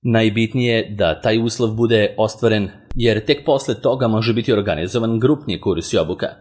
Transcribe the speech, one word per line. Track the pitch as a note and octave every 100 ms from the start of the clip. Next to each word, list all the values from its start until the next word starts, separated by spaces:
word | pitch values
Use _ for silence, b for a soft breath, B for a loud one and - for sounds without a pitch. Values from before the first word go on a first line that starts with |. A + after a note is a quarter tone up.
Najbitnije | C3 A2+ A2+ G#2 A2+ C3 B2 A#2
je | - G#2
da | F2+ D#2
taj | A#2+ A2+
uslov | A#2 - A#2
bude | A2 A#2 A2+ G#2 -
ostvaren, | A2 - A#2 G#2+ G2 - - -
jer | A#2 G#2+ G#2+
tek | - -
posle | C#3 - A2
toga | C3+ C3 B2
može | A2 A2
biti | A2+ A#2
organizovan | A2 G2+ D#2 F2+ A#2 A2+ A2+
grupni | B2+ D3 - F2
kurs | - E2 -
i | G2+
obuka. | D#2 - - -